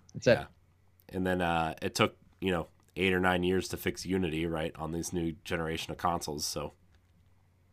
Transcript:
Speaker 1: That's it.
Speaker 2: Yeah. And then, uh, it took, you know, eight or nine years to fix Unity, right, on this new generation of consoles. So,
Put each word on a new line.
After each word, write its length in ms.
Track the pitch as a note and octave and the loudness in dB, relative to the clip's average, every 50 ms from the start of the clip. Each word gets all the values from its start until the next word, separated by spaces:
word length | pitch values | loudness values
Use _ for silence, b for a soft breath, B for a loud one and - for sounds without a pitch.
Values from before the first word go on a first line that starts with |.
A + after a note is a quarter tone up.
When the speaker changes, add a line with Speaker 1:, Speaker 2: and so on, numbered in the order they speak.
| - - - | -18 -16 -14
Speaker 1:
That's 120 | F#2+ - | 2 4
it. 120 | B2+ A#2 D2 | 6 6 6
Speaker 2:
Yeah. 80 | C#2 - - _ _ _ _ _ _ _ _ _ _ - | 4 -2 -14 _ _ _ _ _ _ _ _ _ _ -8
And 160 | - F#2 F#2 | -4 -2 0
then, 160 | F#2 F2+ F2+ F2+ | 2 2 2 2
uh, 320 | E2+ E2+ E2 E2 D#2+ - - - | 2 2 2 0 0 -2 -4 -6
it 120 | G2 - | -4 0
took, 220 | - A2+ G2+ - - - - - _ | 2 2 0 0 -4 -20 -20 -12 _
you 100 | - F#2+ | 0 0
know, 180 | F2+ E2+ E2 - - _ _ _ _ | 2 2 0 -4 -8 _ _ _ _
eight 160 | - F2+ F#2+ F#2 | 0 2 4 4
or 80 | F2+ | 4
nine 220 | F#2 F#2 F2+ F2 F2+ | 4 4 4 4 2
years 260 | F2+ F#2 F#2 F2+ - | 2 2 0 0 -2
to 80 | - | -6
fix 300 | F2 - G2 E2+ - - | -4 -2 -4 -4 -4 -2
Unity, 400 | F2 F#2 F#2+ F#2 E2 D2+ D#2+ E2 | -2 0 0 0 0 0 -2 -2
right, 260 | E2+ E2 D#2+ D#2 E2 - | -2 -2 -2 -2 -4 -6
on 160 | - D#2+ D#2 D#2+ | -6 -6 -4 -4
this 200 | E2+ E2 - - | -4 -4 -4 -2
new 220 | F2+ E2 E2 D#2+ - - | -2 -2 -2 -4 -6 -6
generation 460 | - F#2 E2+ E2 D#2+ D#2+ D#2+ - - D#2 | -4 -4 -2 -2 -2 -4 -4 -6 -6 -6
of 60 | - | -2
consoles. 480 | - F2+ E2+ E2+ - - D2 D2 D2+ | 0 0 0 0 -2 -6 -6 -6 -6
So, 260 | - - D#2 D2 D2+ - _ _ - - _ _ _ _ _ _ _ _ _ _ _ _ _ _ _ | -6 -4 -6 -6 -8 -10 _ _ -20 -20 _ _ _ _ _ _ _ _ _ _ _ _ _ _ _